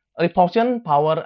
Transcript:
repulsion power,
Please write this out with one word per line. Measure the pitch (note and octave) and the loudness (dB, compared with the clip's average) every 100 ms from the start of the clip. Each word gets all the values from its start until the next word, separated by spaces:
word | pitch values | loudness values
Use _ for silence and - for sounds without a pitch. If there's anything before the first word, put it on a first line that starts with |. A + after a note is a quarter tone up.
| _ - | _ -4
repulsion | F3 F#3+ F3+ A3+ A#3+ A#3+ | -2 0 0 2 0 -2
power, | E3+ C#3+ D#3 D#3 | 0 0 0 -2